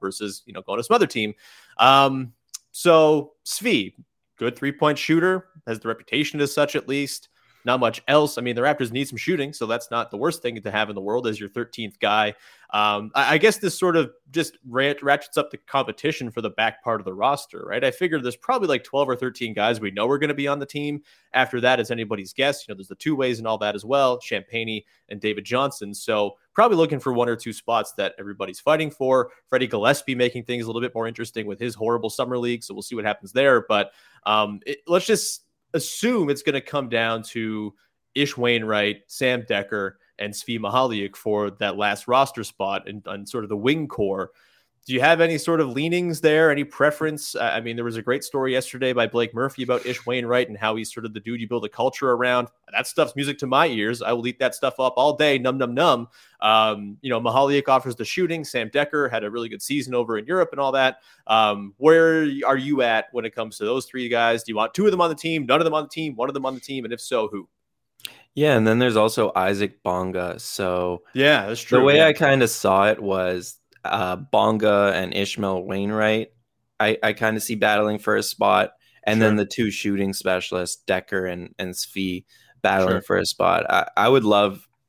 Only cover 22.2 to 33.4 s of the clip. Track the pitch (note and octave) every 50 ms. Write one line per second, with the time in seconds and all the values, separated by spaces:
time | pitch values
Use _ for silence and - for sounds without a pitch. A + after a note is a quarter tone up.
22.2 | F#2+ F2+ - - C3 C#3+ C#3 - - - G#2 F#2+ G2 - G2 - - D3+ D#3 C3+
23.2 | C3 B2+ A#2+ A2 A2+ A2 A2 G#2+ G#2+ G#2 G2+ G2+ G2 A2 C3+ C#3 C#3 B2+ B2 B2
24.2 | - - A#2 G2+ F#2+ _ - A2+ A2+ A2+ A2 G#2+ - _ _ _ _ - G#2+ G2+
25.2 | - G#2+ G#2 G#2 G2+ - A#2+ B2+ C3+ C#3 C#3 - G#2+ G2+ G#2 - - - A2 G#2+
26.2 | G#2 G2+ - _ _ _ - - A3 A#3+ G#3+ E3 E3 D3+ D3 C3+ - C#3 B2 A#2
27.2 | A#2+ A#2+ A#2 A2 - A#2+ G#2 - - - A#2 A2+ G#2+ - - - G2+ F#2 - -
28.2 | G2 G2+ G2+ G2+ G2+ F#2+ F#2 - - C#3+ D3+ D#3 D#3+ D3+ C#3+ - C3+ C3 C3 C3
29.2 | B2 B2 - _ _ - - B2+ B2+ A2+ A#2+ G#2+ G#2 B2 C#3+ C#3 - - C3 A#2+
30.2 | B2 A#2+ - B2+ A2+ - B2 A#2+ A2+ A2+ A2 A#2 A#2+ B2 - A2+ A2+ A2+ A#2 -
31.2 | A#2 A2 - A2+ G#2+ G#2 G2+ - A#2 B2 G#2+ G2 A2 A2+ A#2 A#2 G#2+ A2 - -
32.2 | C3 A#2+ B2+ B2 A#2+ A#2+ A#2+ A#2+ - - G2+ G2+ G2+ - - A2+ G#2 G#2+ G#2 -
33.2 | - F#2+ - B2+